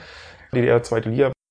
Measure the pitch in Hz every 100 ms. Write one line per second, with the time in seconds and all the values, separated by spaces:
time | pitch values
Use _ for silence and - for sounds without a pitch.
0 | - - - - - 127 123 120 - 113
1 | 113 123 135 - _